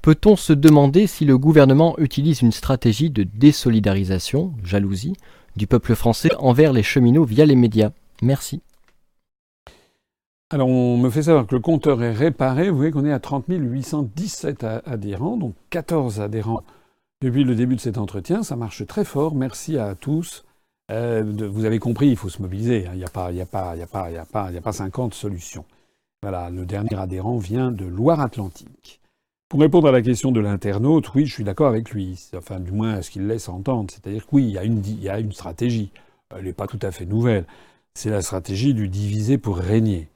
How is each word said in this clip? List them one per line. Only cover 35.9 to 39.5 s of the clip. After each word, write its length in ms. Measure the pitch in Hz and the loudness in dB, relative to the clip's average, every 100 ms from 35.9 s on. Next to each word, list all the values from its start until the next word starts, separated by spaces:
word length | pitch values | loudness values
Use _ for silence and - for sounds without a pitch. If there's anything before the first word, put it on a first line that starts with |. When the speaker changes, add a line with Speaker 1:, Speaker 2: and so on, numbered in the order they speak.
| - _ _ _ 95 | -12 _ _ _ -14
Speaker 2:
Elle 80 | |
n'est 80 | 92 | -12
pas 140 | 90 101 | -10 -10
tout 120 | 104 | -8
à 80 | 98 | -8
fait 160 | 87 90 | -8 -4
nouvelle. 380 | 107 120 107 82 - _ _ _ | 0 2 0 -2 -16 _ _ _
C'est 160 | - - | -10 -4
la 120 | 107 | -4
stratégie 520 | 90 95 92 98 131 | -4 -8 -6 -2 0
du 140 | 120 101 | 0 -2
diviser 500 | 95 104 107 107 139 | -4 -4 -4 0 -2
pour 200 | 110 | -2